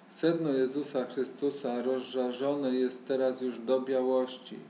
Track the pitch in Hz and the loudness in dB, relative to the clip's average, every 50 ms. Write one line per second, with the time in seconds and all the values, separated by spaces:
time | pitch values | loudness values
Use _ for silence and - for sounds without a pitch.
0 | - - - - 160 165 170 165 165 147 135 131 131 127 135 147 143 - - 131 | -16 -10 -4 2 2 4 4 4 2 2 2 2 2 2 0 -2 -4 -2 -2 -2
1 | 123 - - 135 127 127 - - 143 143 139 - - 123 123 120 120 131 131 127 | -2 -2 -2 -2 -2 -2 -2 -2 0 0 0 0 -2 -2 -2 0 0 0 0 0
2 | 127 - 127 131 123 123 120 120 135 143 147 143 139 127 127 127 127 120 123 - | -2 -2 -2 -2 -2 -2 -2 -2 0 0 0 0 0 2 2 2 2 2 0 -2
3 | - - 135 127 131 131 127 123 127 127 117 117 113 120 131 131 127 131 135 127 | -4 -2 0 2 2 2 0 0 -2 -4 -4 -4 0 2 2 2 2 2 0 2
4 | 127 127 131 131 127 127 - - - - 110 - - | 2 2 2 2 2 0 -4 -8 -12 -12 -14 -14 -16